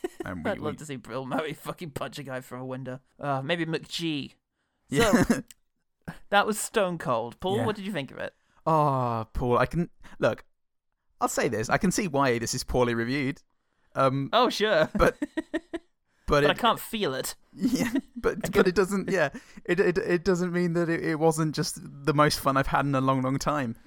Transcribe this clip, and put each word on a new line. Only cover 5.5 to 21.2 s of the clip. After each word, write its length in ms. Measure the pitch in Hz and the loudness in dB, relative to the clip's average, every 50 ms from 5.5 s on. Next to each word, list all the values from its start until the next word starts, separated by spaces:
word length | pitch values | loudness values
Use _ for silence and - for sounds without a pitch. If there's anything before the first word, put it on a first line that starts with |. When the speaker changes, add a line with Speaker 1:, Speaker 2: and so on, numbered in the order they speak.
| - _ _ _ _ _ | -18 _ _ _ _ _
Speaker 1:
<laughs> 480 | _ _ _ _ _ - - - - - | _ _ _ _ _ -16 -16 -16 -8 0
that 180 | - 202 190 208 | 2 2 2 2
was 100 | 208 208 | 0 -4
Stone 420 | - - - 226 202 180 175 160 | -4 -4 0 0 0 0 -2 -4
Cold. 380 | - 160 123 113 113 120 113 - | -4 -2 -2 -2 -2 -6 -10 -6
Paul, 160 | - 185 196 220 | -4 -2 0 0
Speaker 2:
Yeah. 80 | 226 | 0
Speaker 1:
what 100 | 220 208 | -2 -2
did 100 | 214 190 | -4 -6
you 60 | 190 | -6
think 200 | 214 - 139 127 | -6 -6 -8 -8
of 60 | - - | -10 -10
it? 160 | - - - _ _ _ _ _ _ | -10 -10 -12 _ _ _ _ _ _
Speaker 2:
Oh, 600 | 160 160 156 147 147 139 131 127 120 117 113 113 - _ | 2 2 4 4 4 2 2 0 0 -2 -4 -6 -6 _
Paul, 240 | - 127 123 123 113 | -2 0 2 4 4
I 80 | 127 | 2
can, 240 | - - 156 175 - - _ - - - - | 2 0 -2 -2 -4 -6 _ -20 -20 -6 0
look, 260 | - 123 107 - - _ _ _ _ _ _ _ _ _ _ _ _ _ _ _ | 0 0 0 0 -8 _ _ _ _ _ _ _ _ _ _ _ _ _ _ _
I'll 80 | - 262 | -2 -2
say 220 | - - 226 151 | 0 0 0 0
this. 200 | 117 101 110 - | 0 -2 0 0
I 80 | 135 139 | 0 2
can 140 | - 185 | 2 2
see 160 | - - 220 180 | 2 2 -2 0
why 320 | 139 139 139 135 120 117 | 0 2 2 2 2 2
this 140 | 113 107 - | 0 -2 -4
is 80 | 127 - | -6 -6
poorly 320 | - - 127 123 120 117 | -2 2 2 2 4 2
reviewed. 460 | 117 117 117 131 147 143 131 143 - _ _ _ _ _ _ _ _ _ _ _ | 0 0 0 -2 -2 -2 -2 -4 -6 _ _ _ _ _ _ _ _ _ _ _
Um, 360 | 131 135 135 131 135 139 - | 2 2 2 2 0 -2 0
Speaker 1:
Oh, 180 | - 220 247 269 | 2 2 2 2
sure. 400 | 247 - 196 214 202 160 156 - - | 2 0 0 2 4 4 2 2 2
Speaker 2:
but, 220 | 202 170 175 - - | 4 4 4 4 2
Speaker 1:
<laughs> 320 | - - - - - - | -6 -6 -6 -8 -8 -6
Speaker 2:
but 100 | - 330 - _ - 330 - _ _ _ _ _ _ _ _ - | -8 -8 -8 _ -12 -12 -12 _ _ _ _ _ _ _ _ 2
Speaker 1:
But 160 | 156 143 143 | 2 4 4
Speaker 2:
it 40 | 147 | 4
Speaker 1:
I 40 | - | 2
can't 260 | - - 226 214 139 | 2 2 2 2 2
feel 340 | - - - 220 202 156 131 | -4 -8 -4 -2 -2 -2 -2
it. 220 | 131 - - - - _ | -4 -6 -6 -8 -12 _
Speaker 2:
<laughs> 80 | _ - | _ -10
Yeah, 380 | - 196 240 - - - 233 220 269 - - _ | -2 -2 0 0 2 0 0 -2 -2 -4 -4 _
but, 220 | 247 - - - - | -2 -2 -2 -2 -2
Speaker 1:
I 20 | |
Speaker 2:
but 140 | - - - | -6 0 2
Speaker 1:
can 140 | 202 190 185 | 4 4 4
Speaker 2:
it 80 | 175 | 4
doesn't, 360 | 208 190 180 196 196 180 160 | 2 2 2 0 -2 -2 0
yeah, 180 | 190 185 156 139 - 240 - - - - - | 0 0 0 0 -2 -8 -16 -18 -20 -14 -2
it, 140 | - 175 170 | -2 2 4
it, 160 | 196 180 170 185 | 4 2 2 2
it 260 | - - 180 175 165 | 0 0 0 0 2
doesn't 300 | 196 185 170 180 180 170 | 2 0 2 0 -2 0
mean 200 | 175 180 175 165 | 0 0 0 2
that 140 | 175 170 160 | 0 0 0
it, 140 | 170 165 - | 0 0 0
it 160 | 156 165 | -2 0
wasn't 340 | 147 | 2